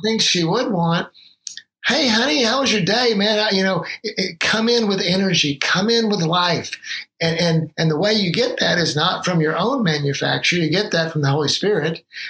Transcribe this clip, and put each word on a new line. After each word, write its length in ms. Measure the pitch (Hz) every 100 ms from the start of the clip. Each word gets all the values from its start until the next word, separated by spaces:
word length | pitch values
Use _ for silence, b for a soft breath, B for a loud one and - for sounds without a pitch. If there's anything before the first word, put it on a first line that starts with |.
think 180 | 208 226
she 220 | - 180
would 280 | 165 208 277
want, 360 | 180 170 175 - B B B B B B _ -
"Hey, 220 | 277 262
honey, 360 | 220 262 302
how 180 | 226 262
was 120 | 254
your 100 | 214
day, 300 | 170 226 247
man?" 240 | 202 208 214
I, 160 | 214 196
you 80 |
know, 220 | 190 180 B B
it, 100 | 214 -
it, 220 | 185 170
come 280 | - 214 226
in 200 | 240 214
with 120 | 190
energy, 560 | 175 190 190 165 151 143
come 320 | - 170 208
in 180 | 233 220
with 120 | 175
life. 480 | 160 180 175 147 - - B B B -
And, 180 | 165 160
and, 320 | 175 160 156 -
and 120 | 160
the 80 | 151
way 140 | 208
you 220 | 214 180
get 260 | 196 254 -
that 180 | - 170
is 200 | 156 147
not 260 | 175 -
from 160 | 180 175
your 160 | 156 160
own 260 | 208 277
manufacture. 760 | 190 151 143 139 139 139 - 175
You 120 | 156
get 220 | 175 208
that 220 | 170 160
from 80 | 156
the 80 | 143
Holy 180 | 143 143
Spirit 560 | - 196 196 160 165 - B B